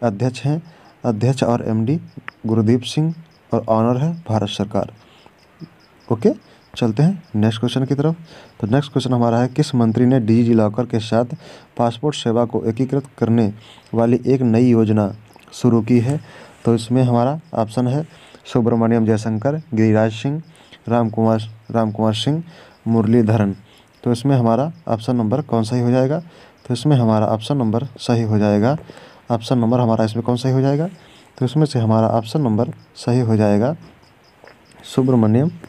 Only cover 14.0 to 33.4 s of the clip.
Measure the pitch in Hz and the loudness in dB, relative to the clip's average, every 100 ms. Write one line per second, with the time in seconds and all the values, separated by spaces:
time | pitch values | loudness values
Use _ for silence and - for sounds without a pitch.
14 | 117 120 - 131 123 113 127 117 110 110 | 2 2 2 0 2 4 4 4 4 2
15 | 101 107 - - - - 123 117 110 123 | 0 -4 -18 -20 -20 -2 2 2 4 2
16 | 113 151 - - - - - 117 117 127 | 2 -4 -8 -20 -20 -6 0 0 0 0
17 | 127 120 123 156 - - 110 120 123 139 | 2 2 0 -2 -6 -4 -4 -2 -2 -2
18 | 160 - - - - 127 113 117 113 117 | -6 -14 -20 -20 -6 -2 0 2 2 2
19 | 110 110 113 110 131 151 151 113 110 107 | 2 0 -2 -4 -2 -4 -4 0 4 4
20 | 110 110 139 147 160 - - - - 120 | 2 -2 -4 -6 -8 -20 -20 -14 -2 0
21 | 113 113 113 110 110 - - 117 110 104 | 0 0 2 0 -2 -14 -6 -2 -2 0
22 | 110 110 - 156 165 - - - - 113 | -2 0 -2 -4 -6 -16 -20 -10 -2 0
23 | 110 120 107 110 101 95 - - _ _ | 4 2 4 2 0 -4 -14 -20 _ _
24 | 123 120 139 139 117 113 147 - - 113 | -4 -2 0 2 2 2 -2 -6 -6 -4
25 | 113 123 107 131 131 117 110 123 120 127 | -2 -2 0 -2 -2 -2 -2 -2 0 2
26 | 131 160 170 - - _ - 123 151 139 | 0 -2 -8 -18 -20 _ -8 -4 2 2
27 | 113 110 107 110 110 147 110 110 139 - | 4 2 2 0 -2 -2 0 -2 -4 -8
28 | - 117 113 107 104 104 113 156 - - | -2 -2 0 2 2 2 2 -2 -6 -20
29 | - - - 117 113 127 113 123 120 113 | -20 -16 -6 -4 -2 0 2 2 2 2
30 | 110 113 117 123 131 131 135 143 170 185 | 0 -2 -2 -2 0 0 0 0 -4 -10
31 | - - - - 127 151 156 123 110 110 | -20 -20 -20 -6 -2 0 0 0 2 2
32 | 110 113 110 160 135 107 117 - - - | 2 0 -2 -2 0 0 -2 -6 -18 -8
33 | - 123 113 110 | -2 0 2 2